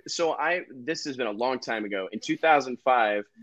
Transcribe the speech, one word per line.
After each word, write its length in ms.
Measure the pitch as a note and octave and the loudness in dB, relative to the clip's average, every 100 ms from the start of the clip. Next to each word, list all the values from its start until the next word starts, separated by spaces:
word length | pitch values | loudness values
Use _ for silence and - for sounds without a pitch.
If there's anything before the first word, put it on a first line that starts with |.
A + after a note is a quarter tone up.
| - | -8
so 260 | - E3 | -2 0
I, 340 | - D#3 F3 - | 0 -2 -2 -6
this 340 | C3 B2 D#3+ | -10 -6 -4
has 120 | D3+ B2+ | -4 -4
been 100 | A2+ | -4
a 40 | |
long 260 | G#2 B2+ B2+ | 0 -2 -2
time 240 | C3+ A2 G#2 | -4 -4 -2
ago 220 | G2 F#2 | -4 -4
in 80 | A2 | -6
two 160 | - D#3 | -4 2
thousand 420 | D#3+ D3 B2+ A#2+ | 6 6 4 -2
five, 400 | C3 B2+ G#2+ G#2 - _ | 2 4 4 0 -4 _